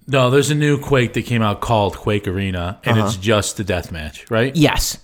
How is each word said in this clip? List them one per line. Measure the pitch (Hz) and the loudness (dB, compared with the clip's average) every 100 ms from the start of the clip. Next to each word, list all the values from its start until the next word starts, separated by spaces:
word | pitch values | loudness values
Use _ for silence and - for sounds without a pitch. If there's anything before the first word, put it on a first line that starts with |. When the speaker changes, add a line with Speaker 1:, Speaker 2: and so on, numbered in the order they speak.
| - | -2
Speaker 1:
No, | 135 123 | 2 4
there's | 139 135 | 4 2
a | 151 | 2
new | 147 143 | 2 0
Quake | 143 135 117 | 2 0 2
that | 120 | -2
came | 110 120 | -2 0
out | 107 101 | 0 0
called | - 113 101 - | 0 2 2 -2
Quake | - 104 101 | -2 -2 -2
Arena, | 92 95 92 87 101 | -4 -4 -4 -6 -6
and | 123 113 | 0 2
it's | 101 | 0
Speaker 2:
Uh-huh. | 95 | -2
Speaker 1:
just | 98 107 95 - | 0 0 0 -4
the | |
deathmatch, | 98 90 - 82 78 - - | -4 -4 -4 -10 -12 -14 -4
right? | 113 131 139 | 0 0 2
Speaker 3:
Yes. | 143 95 - - | 2 2 -2 -6